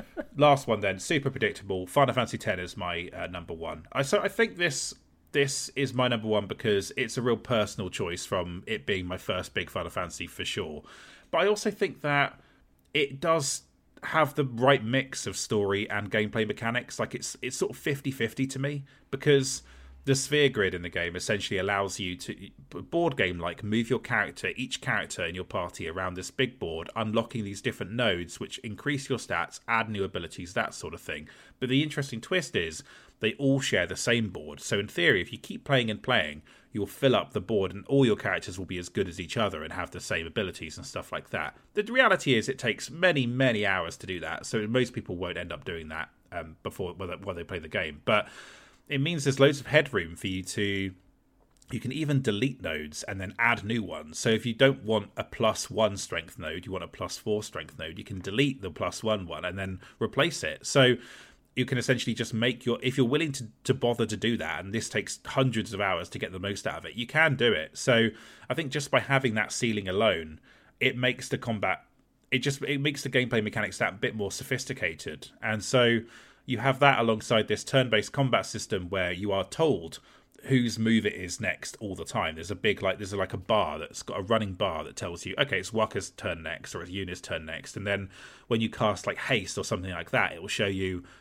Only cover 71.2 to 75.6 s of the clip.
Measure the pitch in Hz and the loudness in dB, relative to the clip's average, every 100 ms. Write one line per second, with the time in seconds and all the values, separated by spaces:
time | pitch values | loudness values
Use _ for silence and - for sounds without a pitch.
71.2 | - 127 - 110 95 85 - _ _ _ | -4 -4 -2 -2 0 -2 -6 _ _ _
72.2 | _ 131 143 139 - 143 143 147 131 131 | _ 0 0 -2 -2 0 -2 -2 0 2
73.2 | 123 123 107 107 104 - 104 92 127 110 | 4 2 2 -2 -4 -2 -2 0 -2 -2
74.2 | 101 - - 127 - - 87 82 - 76 | -4 -4 -4 -4 -4 -4 -4 -4 -8 -10
75.2 | - - 110 107 | -14 -8 -4 -2